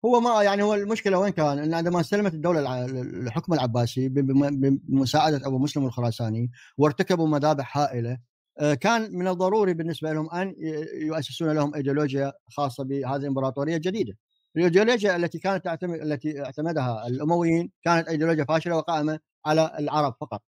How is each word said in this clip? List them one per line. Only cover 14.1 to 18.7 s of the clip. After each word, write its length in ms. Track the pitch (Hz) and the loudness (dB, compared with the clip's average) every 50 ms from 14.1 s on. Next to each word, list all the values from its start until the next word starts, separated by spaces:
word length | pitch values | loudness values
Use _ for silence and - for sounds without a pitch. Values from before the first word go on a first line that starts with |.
| 95 _ _ _ _ _ _ _ _ | -6 _ _ _ _ _ _ _ _
الأيديولوجيا 600 | 160 170 180 165 190 214 226 247 240 196 208 180 | 2 2 4 6 6 6 6 4 2 2 2 2
التي 220 | 175 175 165 - 165 | 2 0 -2 -4 -4
كانت 260 | - 185 196 185 - | -2 -2 -2 -2 -2
تعتمد، 360 | 180 165 160 - 180 170 160 | -4 -6 -6 -6 -6 -6 -4
التي 440 | - 156 147 131 - 151 156 143 139 | -2 -4 -4 -2 -4 -6 -6 -6 -8
اعتمدها 600 | 131 135 - 151 165 170 156 131 123 117 110 110 | -8 -6 -4 -4 -2 0 0 0 0 -2 -4 -4
الأمويين 640 | 120 123 131 151 151 170 175 175 165 165 165 175 185 _ _ _ | -4 -4 -2 0 2 2 4 4 4 2 2 0 -2 _ _ _
كانت 240 | 165 170 165 165 160 | 2 2 2 2 0
أيديولوجيا 360 | 165 151 156 165 170 156 147 | -2 0 2 2 2 0 0
فاشلة 320 | 120 156 160 156 175 | 0 0 0 0 0